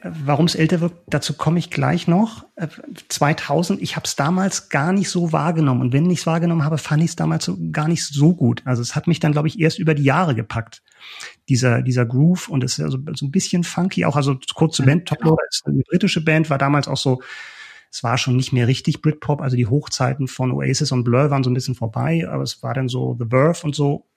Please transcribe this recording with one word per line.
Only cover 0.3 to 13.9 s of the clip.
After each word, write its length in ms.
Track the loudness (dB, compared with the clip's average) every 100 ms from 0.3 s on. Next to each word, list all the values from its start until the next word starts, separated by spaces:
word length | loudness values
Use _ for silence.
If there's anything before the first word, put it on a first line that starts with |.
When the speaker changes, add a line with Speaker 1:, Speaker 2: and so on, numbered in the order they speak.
| 2 2 2
Speaker 1:
älter 240 | 2 2
wirkt, 160 | 0 -4 -4
dazu 280 | -4 -4
komme 240 | -2 0 0
ich 100 | -2
gleich 380 | -2 0 0 2
noch. 360 | 2 2 -4 -20 -12
Äh, 100 | -12 -12 -18 -18 -12
zweitausend, 720 | 0 0 0 0 -2 0 -2
ich 120 | -4 -6
hab's 200 | -6 -2
damals 520 | 0 0 0 -4 -2
gar 240 | -2 2
nicht 180 | 0 0
so 220 | -2 0
wahrgenommen. 480 | 0 0 2 2 2
Und 120 | 2
wenn 180 | 2 2
ich's 160 | 0 0
wahrgenommen 380 | 0 0 0
habe, 140 | 0 -2
fand 240 | 0 0
ich's 100 | 0 0
damals 280 | -2 -2
so, 120 | -4 -6 -4
gar 160 | -2 -2
nicht 180 | -2
so 300 | -2 4 4
gut. 280 | 4 0 0
Also 180 | -2 -2
es 140 | -2 -4
hat 100 | 0
mich 140 | 2
dann, 100 | 2
glaub 140 | 2 -2
ich, 140 | 2
erst 180 | 0 2
über 160 | 0
die 80 | 2
Jahre 320 | 4 4 2
gepackt. 480 | -2 -4 -8 -8 -18 _ _ -20 -16 -18 -18 -2
Dieser, 340 | 2 4 2
dieser 220 | 0 0 0
Groove 420 | 4 4 2 -2
und 160 | -2
es 80 | -2
ist 60 | -2
ja 100 | -4
so, 80 | -4 -6
so 120 | -6 -2
ein 40 |
bisschen 320 | -2 0 -2
funky 420 | 0 -2 -2